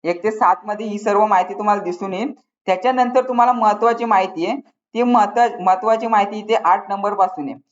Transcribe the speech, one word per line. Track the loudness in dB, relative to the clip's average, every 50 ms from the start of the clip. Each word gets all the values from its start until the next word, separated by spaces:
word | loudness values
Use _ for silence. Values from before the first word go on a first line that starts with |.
| -4
एक | -4 -6 -2 -4
ते | -6
सात | -2 2 2 2 2 0 -4
मध्ये | -10 -8 -8 -6
ही | -8 -8 -4
सर्व | -2 0 2 2 2
माहिती | 4 2 0 0 -2 -6
तुम्हाला | -4 0 0 0 0
दिसून | -2 -8 -8 -8 -8 -8
येईल. | -6 -6 -6 -6 -8 _ _ _ _ _ _
त्याच्यानंतर | -2 -2 0 0 0 2 2 0 2 2 0 0 2
तुम्हाला | 2 2 2 2
महत्त्वाची | 2 2 2 2 2 4 2 2 2 0 0
माहिती | 2 2 2 2 0 -4 -4 -4
आहे, | -4 -4 -6 -10 _ _ _ _ _ -2
ती | 0
महत्त्व-, | 2 4 4 4 4 2 2 2 2 2 0 -2
महत्त्वाची | 0 0 0 2 2 0 0 0 0
माहिती | 0 2 2 2 0 -4 -10
इथे | -2 -2 -2
आठ | 0 2 2 2 2 0 -6
नंबर | -6 -4 -2 -4 0
पासून | 0 0 0 0 -8 -10 -10
आहे. | -10 -14 _ _